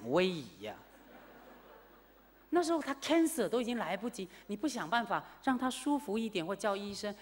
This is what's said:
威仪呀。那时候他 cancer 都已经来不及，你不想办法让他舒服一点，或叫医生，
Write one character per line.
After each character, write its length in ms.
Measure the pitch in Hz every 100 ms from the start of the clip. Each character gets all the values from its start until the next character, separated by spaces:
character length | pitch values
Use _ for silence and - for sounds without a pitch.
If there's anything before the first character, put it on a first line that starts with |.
| 117
威 160 | 156 185
仪 340 | 170 117 -
呀。 140 | 104 - - - - - - - - - - - - - - - - - - 339
那 60 |
时 100 | 320
候 80 | 330
他 140 | 262 -
cancer 540 | - 330 330 - 185
都 100 | 240
已 60 | 233
经 140 | 240
来 180 | 165 185
不 100 | 233
及， 220 | - 180 - -
你 100 | 208
不 120 | 311
想 200 | 247 156
办 160 | 233
法 200 | 220 170 - -
让 140 | - 254
他 100 | 254
舒 300 | 247 285 285
服 220 | 226 214
一 100 | 226
点， 160 | 185 165
或 100 | 196
叫 200 | 214 196
医 180 | 202
生， 200 | 196 208 202